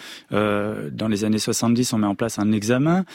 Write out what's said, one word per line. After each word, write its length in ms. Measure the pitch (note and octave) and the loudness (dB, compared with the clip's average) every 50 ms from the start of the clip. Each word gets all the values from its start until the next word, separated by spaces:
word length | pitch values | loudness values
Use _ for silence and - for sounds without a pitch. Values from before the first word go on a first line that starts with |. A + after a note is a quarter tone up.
| - - - - - - - | -18 -18 -18 -18 -10 -4 0
Euh, 580 | G#2 G#2+ G#2+ G#2 G#2 G#2 G#2+ G#2+ G#2 G#2 C#3+ | 0 2 2 0 0 -2 -4 -4 -6 -8 -8
dans 180 | C3 A#2 G#2+ A2+ | -6 -4 -2 -2
les 160 | G#2+ G2 G#2+ | 0 0 0
années 140 | G#2+ G#2+ G#2+ | 0 0 0
soixante-dix, 540 | - - A2+ - - A#2 A#2 A#2 B2 - - | 0 -2 -2 0 2 2 2 2 2 0 0
on 60 | A2 | 0
met 80 | G#2+ G#2 | 0 0
en 80 | G2 | 0
place 240 | - A#2 A2+ - - | 0 -2 -4 -2 0
un 100 | G2+ G#2+ | 0 2
examen. 540 | A2 G#2+ G2+ G#2+ B2 B2+ C#3+ D#3+ E3+ F#3+ F#3+ - - | 2 2 2 2 2 2 4 2 2 2 0 -2 -8